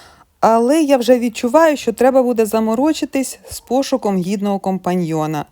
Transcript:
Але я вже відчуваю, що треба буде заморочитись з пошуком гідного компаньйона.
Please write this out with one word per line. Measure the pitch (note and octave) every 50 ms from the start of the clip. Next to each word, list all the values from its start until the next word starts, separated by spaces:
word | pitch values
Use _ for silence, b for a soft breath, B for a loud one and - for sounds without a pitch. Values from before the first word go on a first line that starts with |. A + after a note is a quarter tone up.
| B B B B B _ _ _
Але | - G#3+ A3+ A3+ A#3 B3 D4 E4
я | D#4 C#4 C#4
вже | B3 A#3 A3+ B3+ A#3+
відчуваю, | A#3 A#3+ G#3+ - - A#3+ A#3 D#4+ E4 D#4+ D4
що | - - A#3 G#3
треба | - A#3+ C4 B3+ C4+ B3+
буде | B3 A#3+ A3 A3+
заморочитись | G#3 - A3 A3 A3 A3+ A#3 C#4 D#4+ D4+ - D4+ B3+ - C4+ B3+ - - - - -
з | - -
пошуком | - - A#3 C4+ C4+ - C4+ A#3 - G#3 G3
гідного | F#3 E3+ F#3 G#3 G3+ G3+ G3+ G3 F#3+
компаньйона. | - G3 F#3+ F3+ - F3+ F3+ F3+ F3 D#3+ D#3+ D#3 D#3 D#3 D#3 D3 - -